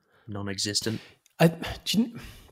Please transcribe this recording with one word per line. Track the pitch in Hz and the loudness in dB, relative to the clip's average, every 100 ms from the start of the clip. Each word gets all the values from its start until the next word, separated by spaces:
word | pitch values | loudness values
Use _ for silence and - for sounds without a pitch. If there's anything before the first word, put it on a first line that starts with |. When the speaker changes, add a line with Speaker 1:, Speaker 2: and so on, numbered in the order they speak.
| _ _ - | _ _ -12
Speaker 1:
non-existent. | 101 101 98 107 104 113 110 - - _ - | -8 -6 -4 -2 0 -2 -4 -8 -20 _ 4
Speaker 2:
I, | 170 170 - - - | 4 4 -8 -6 0
do | 180 | 2
you, | 226 - - - - | 2 -2 -16 -18 -2